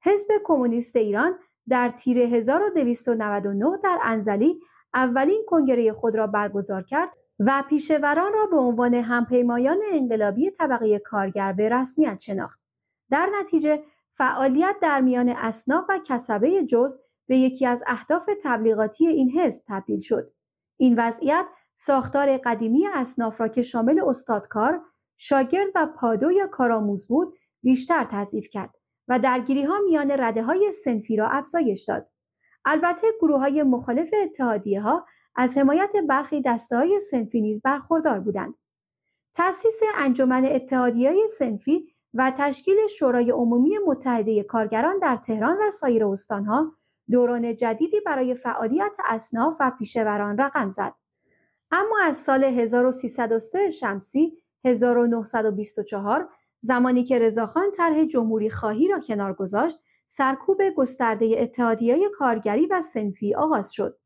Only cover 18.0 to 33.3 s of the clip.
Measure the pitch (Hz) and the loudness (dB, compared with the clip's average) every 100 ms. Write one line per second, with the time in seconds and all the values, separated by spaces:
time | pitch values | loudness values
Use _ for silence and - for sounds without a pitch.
18 | - 294 - 415 294 233 220 214 214 - | -2 -2 0 -4 -2 0 2 2 0 2
19 | 330 311 254 302 330 - - 196 196 208 | 2 4 2 2 0 -2 -8 -10 -6 -6
20 | - - - _ _ _ _ _ 254 233 | -2 -2 -4 _ _ _ _ _ 4 4
21 | 233 226 302 320 359 - _ - - 277 | 2 -2 0 0 -2 -12 _ -8 0 0
22 | 254 277 277 262 240 220 226 254 403 349 | 2 0 2 0 0 -2 2 2 2 -2
23 | 254 - 226 220 226 226 240 240 226 320 | -4 -4 -4 -2 -2 -2 -2 0 2 2
24 | 320 254 - 214 - 214 233 339 - _ | 2 -2 -2 -4 -4 -2 0 -2 -6 _
25 | _ _ - 277 262 349 392 381 302 - | _ _ 0 2 2 0 0 0 -2 -2
26 | 240 220 302 370 392 - 247 226 208 196 | -2 0 2 2 0 0 0 2 0 -4
27 | - 262 359 - _ _ 247 254 - 330 | -2 0 0 -8 _ _ 2 2 2 0
28 | 240 202 202 214 - 208 - _ _ _ | 0 -6 -6 -8 -8 -10 -10 _ _ _
29 | - 247 262 254 247 269 285 392 403 311 | -2 0 2 0 0 -2 0 0 2 2
30 | 277 277 240 220 226 359 415 - 285 226 | 2 0 0 -2 -2 0 0 0 -2 -4
31 | 214 214 214 277 302 349 262 190 - - | -2 0 0 -2 -2 0 0 -2 -4 -6
32 | - _ _ _ _ _ 269 302 349 339 | -8 _ _ _ _ _ -2 0 0 0
33 | 453 440 320 | 0 2 2